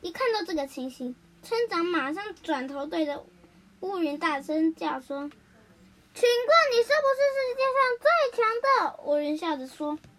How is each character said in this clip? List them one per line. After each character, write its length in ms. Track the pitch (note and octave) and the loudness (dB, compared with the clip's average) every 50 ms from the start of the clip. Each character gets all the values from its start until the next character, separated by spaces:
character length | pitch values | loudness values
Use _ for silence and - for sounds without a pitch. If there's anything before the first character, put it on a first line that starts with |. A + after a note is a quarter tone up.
一 100 | - F4+ | -12 -12
看 220 | E4 - C5 B4 | -6 -2 0 0
到 100 | A4+ G#4+ | 0 0
这 120 | F4 E4 F#4+ | -2 -4 -4
个 120 | D4+ C#4 | -4 -4
情 240 | C4+ - - B3+ C4 | -4 -6 -10 -10 -10
形， 240 | B3+ - B3+ B3 B3 _ _ _ _ _ | -8 -8 -10 -10 -10 _ _ _ _ _
村 260 | - - A#4 A4+ A#4+ A4+ | -8 -4 -2 -2 0 0
长 160 | A4 E4+ E4+ | 0 -2 0
马 280 | F4 F4 D#4+ C4 C4+ | 0 0 0 0 -2
上 220 | D4+ F#4+ G#4 G#4+ F#4 - | -4 -6 -8 -10 -12 -14
转 240 | _ - D#4+ C4+ B3+ | _ -4 -4 -4 -4
头 200 | C4+ C#4 C#4+ C#4 | -6 -6 -8 -8
对 180 | D4+ E4 E4+ D#4 | -6 -2 -2 -2
着 200 | D4 C#4+ - - - _ - - - _ - _ - _ _ | -2 -4 -8 -10 -16 _ -20 -20 -20 _ -20 _ -20 _ _
乌 180 | - F#4 G4+ F#4 | -8 -6 -4 -2
云 200 | E4+ D4 C#4+ D4 | -2 -2 -2 -2
大 220 | E4 E4 D4 C4+ | -2 -2 -2 -2
声 340 | C#4 - D4+ D#4 D#4+ D#4+ D#4+ | -4 -4 -2 0 2 0 0
叫 260 | - E4 D#4 - C4+ | -2 -6 -6 -6 -6
说： 180 | C4 - C#4 C#4 C#4+ D4 - - _ _ _ - - _ _ _ - - _ _ _ _ _ | -8 -10 -10 -10 -10 -10 -14 -16 _ _ _ -20 -20 _ _ _ -20 -20 _ _ _ _ _
请 140 | - - A#4+ | 2 2 4
问 240 | A#4+ A#4+ B4 A#4 D5+ E5+ E5 C#5+ | 4 4 4 6 6 6 6 6
你 40 | B4 A#4 | 4 2
是 60 | A#4 A#4+ | 4 4
不 200 | C#5 D#5 D5 C5+ C5+ | 2 2 4 2 2
是 60 | C5 C#5 C#5+ C5+ | 4 2 2 2
世 40 | C5+ C5+ B4+ B4 | 0 -2 -2 -2
界 60 | C5+ C5 C5+ B4+ | 0 0 2 4
上 60 | C5+ C5+ B4+ B4 A#4+ | 4 2 2 2 2
最 80 | - C#5+ E5+ E5+ D5+ B4 - | 2 4 4 4 2 0 0
强 60 | - A#4 G#4+ A#4 A#4+ | 0 0 0 0 0
的？ 400 | A#4+ C5+ C5+ A#4+ F#4 C#4+ - - - | 2 2 4 4 2 0 -4 -6 -2
乌 120 | D4 D4 D4 | 0 0 0
云 180 | D4 D4 D4+ | 0 0 -4
笑 200 | D#4 E4 E4+ D#4 | -4 -2 -4 -4
着 100 | C#4 B3+ | -4 -6
说 320 | C4+ - - D4+ D4 D4+ D#4 _ - _ | -12 -10 -8 -6 -6 -6 -6 _ -18 _